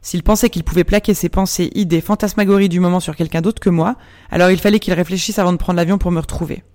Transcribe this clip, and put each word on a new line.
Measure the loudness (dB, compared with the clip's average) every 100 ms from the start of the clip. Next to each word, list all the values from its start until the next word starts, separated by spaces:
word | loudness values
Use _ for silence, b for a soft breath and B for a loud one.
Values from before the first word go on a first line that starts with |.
S'il | -6 -2
pensait | 2 4 2
qu'il | 0
pouvait | -2 0
plaquer | 2 2 2 0
ses | 0
pensées, | 0 -2 -2 -2
idées, | -2 0 0
fantasmagories | 0 -2 -2 0 2 4 2
du | 2
moment | 0 0
sur | -4 -6
quelqu'un | -4 -2
d'autre | -2 -2
que | 0
moi, | 2 0 -4 b b b
alors | 2 4
il | 4
fallait | 2 2
qu'il | 0
réfléchisse | -2 -2 -4 -4 -2
avant | 0
de | 0
prendre | 0 0
l'avion | 0 0
pour | 0
me | -2
retrouver. | -4 -8 -8 -10 _